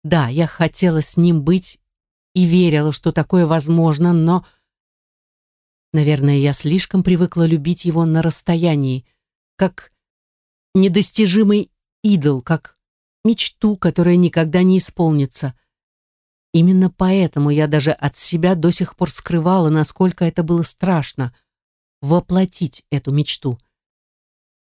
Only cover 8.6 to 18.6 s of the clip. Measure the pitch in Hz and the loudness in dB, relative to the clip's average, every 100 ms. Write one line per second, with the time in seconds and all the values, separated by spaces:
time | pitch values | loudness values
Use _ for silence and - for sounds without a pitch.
8.6 | 170 147 135 131 _ _ _ _ _ - | 0 0 -2 -4 _ _ _ _ _ -4
9.6 | 185 - - _ _ _ _ _ _ _ | -4 -4 -20 _ _ _ _ _ _ _
10.6 | _ 190 196 175 - - 208 196 202 208 | _ 0 2 2 -2 0 0 2 2 0
11.6 | - _ _ _ 214 196 143 135 - 160 | -4 _ _ _ 0 2 2 -2 -2 -6
12.6 | - _ _ _ _ _ 220 233 - _ | -6 _ _ _ _ _ -2 -2 -4 _
13.6 | 214 208 170 165 170 175 180 - 160 175 | -2 0 -2 0 2 4 2 0 0 2
14.6 | 185 185 - - 165 151 135 - 165 - | 2 2 -2 -2 0 0 -2 -6 -10 -10
15.6 | _ _ _ _ _ _ _ _ _ 165 | _ _ _ _ _ _ _ _ _ 2
16.6 | 170 185 185 - 185 190 170 - 147 147 | 4 4 2 0 0 0 0 0 0 0
17.6 | 151 151 143 151 139 - - 170 180 185 | 0 0 -2 -2 -4 -4 -4 -2 0 0